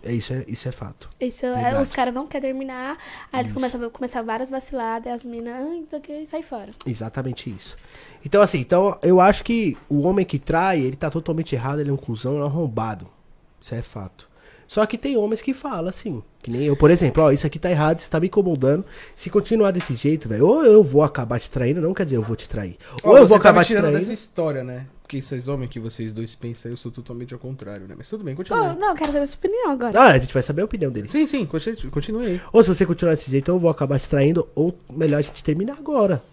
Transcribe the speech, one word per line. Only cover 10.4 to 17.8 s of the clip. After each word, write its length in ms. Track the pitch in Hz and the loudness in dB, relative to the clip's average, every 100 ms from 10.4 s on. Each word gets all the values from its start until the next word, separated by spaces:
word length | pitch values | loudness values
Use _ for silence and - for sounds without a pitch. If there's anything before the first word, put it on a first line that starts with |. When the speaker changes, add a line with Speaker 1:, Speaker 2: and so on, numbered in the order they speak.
| - 160 190 175 | -2 0 0 0
Speaker 1:
ele 160 | 131 135 | -2 -4
tá 140 | 156 | -6
totalmente 440 | 165 160 160 165 | -6 -4 -4 -4
errado, 260 | 123 127 147 | -4 -4 -4
ele 80 | 143 | -4
é 40 | |
um 40 | 139 | -4
cuzão, 400 | - 110 123 147 | -6 -6 -4 -4
é 40 | |
um 40 | 143 | -4
arrombado. 600 | 151 156 110 110 101 90 _ _ - _ _ | -4 -4 -4 -6 -8 -14 _ _ -20 _ _
Isso 140 | - 113 | -12 -12
é 60 | |
fato. 480 | 123 113 95 _ _ _ _ _ _ | -10 -14 -16 _ _ _ _ _ _
Só 140 | - 214 | -2 -2
que 100 | 233 | -2
tem 180 | 277 254 | -2 -2
homens 240 | 208 220 | -2 -4
que 140 | - | -6
falam 340 | 262 294 202 170 | -6 -6 -6 -6
assim, 360 | 185 220 123 - _ | -8 -10 -10 -12 _
que 80 | - | -8
nem 140 | 120 | -4
eu, 120 | 147 139 | 0 4
por 140 | 151 | 6
exemplo, 320 | 175 151 - | 6 4 4
"Ó, 100 | 156 | 4
isso 140 | 143 151 | 4 -2
aqui 140 | 156 | -4
tá 100 | 180 | -2
errado, 300 | 160 | 0